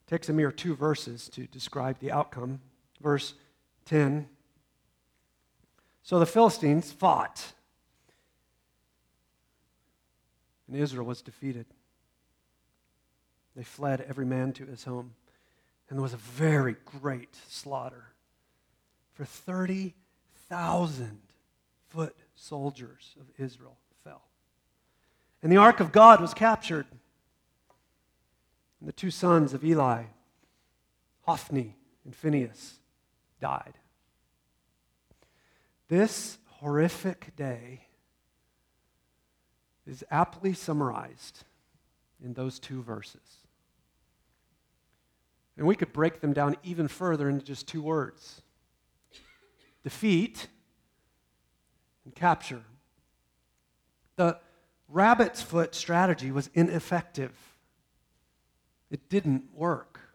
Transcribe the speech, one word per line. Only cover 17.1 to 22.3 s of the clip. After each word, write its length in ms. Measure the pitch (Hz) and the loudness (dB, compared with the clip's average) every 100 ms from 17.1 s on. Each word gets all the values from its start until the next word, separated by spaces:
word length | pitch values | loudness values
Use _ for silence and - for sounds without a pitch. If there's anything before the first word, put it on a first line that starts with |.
| 127 120 - - | -8 -12 -20 -20
slaughter. 680 | - 147 135 127 123 117 _ _ _ _ _ _ _ _ _ _ | -18 -10 -10 -10 -16 -20 _ _ _ _ _ _ _ _ _ _
For 120 | _ | _
thirty 680 | 143 - - 185 185 190 190 - _ _ _ _ - | -16 -14 -10 -6 -4 -4 -6 -12 _ _ _ _ -12
thousand 720 | 175 170 175 170 139 117 104 _ _ _ _ _ _ _ | -6 -2 0 -2 -4 -10 -12 _ _ _ _ _ _ _
foot 300 | 160 160 - _ | -10 -10 -10 _